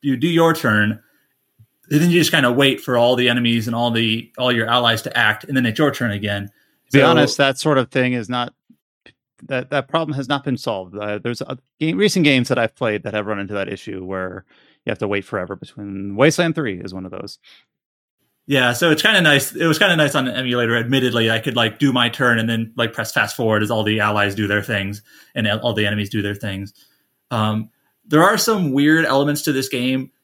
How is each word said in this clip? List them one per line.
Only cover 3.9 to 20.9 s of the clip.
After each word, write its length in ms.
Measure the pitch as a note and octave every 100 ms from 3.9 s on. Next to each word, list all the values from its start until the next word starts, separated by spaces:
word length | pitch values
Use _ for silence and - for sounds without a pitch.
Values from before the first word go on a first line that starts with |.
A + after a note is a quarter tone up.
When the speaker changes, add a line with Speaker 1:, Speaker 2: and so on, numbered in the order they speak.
Speaker 1:
the, 400 | A2+ A2+ A2 - -
all 140 | B2+
your 160 | B2 A2
allies 340 | A#2+ A#2+ A2+
to 140 | - A#2
act, 280 | A2 G#2
and 120 | - C3+
then 100 | A#2+
it's 120 | G#2+
your 120 | D3+
turn 200 | C3+ A#2+
again. 360 | G2+ G2+ G2+ G2+
Speaker 2:
To 460 | _ _ _ _
be 60 | C#3
Speaker 1:
So 60 | C#3+
Speaker 2:
honest, 300 | D#3+ C3+ -
that 200 | C#3 C3
sort 200 | D#3 C#3
of 120 | A#2+
thing 220 | C3+ B2+
is 160 | B2 G#2
not 240 | B2 A#2+ _ _ _ _ _ - _ _ _
that, 260 | - C3 B2+
that 180 | D3 C3
problem 280 | D#3+ D#3+ C#3
has 120 | B2+
not 160 | C#3+
been 120 | C#3+ B2
solved. 400 | - G2+ F#2 G2
Uh, 220 | G#2 G#2
there's 220 | A#2+ A#2+
a 180 | - C3 _ _
game, 200 | D#3 F3+
recent 260 | G#3 F#3+
games 240 | D3+ C3+ A#2+
that 100 | B2+
I've 160 | A2+
played 280 | _ A#2+ G#2
that 120 | G2+
have 120 | G#2+ G#2
run 120 | G#2
into 160 | F#2+
that 140 | G2+ F#2+
issue 360 | G2 - F#2+
where 400 | F#2 F#2+ F#2 F#2+ - _ _ _
you 60 | -
have 80 | G#2+
to 100 | G#2
wait 160 | G2+
forever 320 | G2 G#2+ F2+ G2
between, 600 | - - G2+ G2 G2 G2+
Wasteland 380 | C#3+ D#3 E3+
Three 260 | D#3+ C3+ F2+
is 140 | F#2
one 100 | F#2
of 60 | F#2
those. 280 | - - - _ - _ _ _ _ _ _ _ _ -
Speaker 1:
Yeah, 260 | C#3 B2
so 180 | A#2+ F3
it's 100 | D#3
kinda 180 | G#3+ G#3
nice. 320 | E3 C#3+ - -
It 100 | E3
was 100 | D#3
kinda 180 | G3+ E3+
nice 180 | D3
on 120 | C#3+ B2+
the 100 | -
emulator. 400 | B2+ B2 A#2 A#2
Admittedly, 560 | A#2